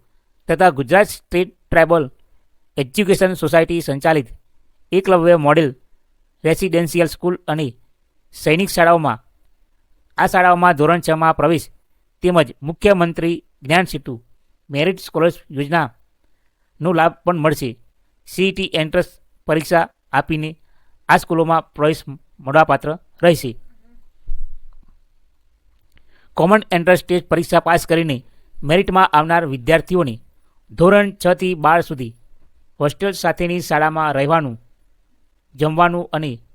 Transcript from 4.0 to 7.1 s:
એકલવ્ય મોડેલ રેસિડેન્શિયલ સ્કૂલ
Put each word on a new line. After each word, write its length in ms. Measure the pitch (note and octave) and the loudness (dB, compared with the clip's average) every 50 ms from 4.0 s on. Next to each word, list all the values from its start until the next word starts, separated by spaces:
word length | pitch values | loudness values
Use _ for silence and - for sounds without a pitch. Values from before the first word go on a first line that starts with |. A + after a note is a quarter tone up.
| - E3 D#3+ D3+ B2+ - - - _ _ _ _ _ _ _ _ _ _ | 0 0 0 0 -2 -4 -10 -20 _ _ _ _ _ _ _ _ _ _
એકલવ્ય 460 | - F#3+ F#3+ F#3+ F#3 F3 E3 F3 F3 D#3+ | -2 -2 2 2 2 4 4 4 4 4
મોડેલ 380 | C#3+ C#3+ D3+ E3 D#3 C3 C3 - _ _ _ _ _ _ _ _ _ _ _ _ - | 4 4 2 4 2 0 -2 -8 _ _ _ _ _ _ _ _ _ _ _ _ -2
રેસિડેન્શિયલ 640 | D#3 D#3+ - G3 F#3 D#3+ E3+ E3+ D3 - E3+ E3+ | -2 -2 0 -2 -2 0 -2 -2 0 0 0 0
સ્કૂલ 320 | D#3 | 0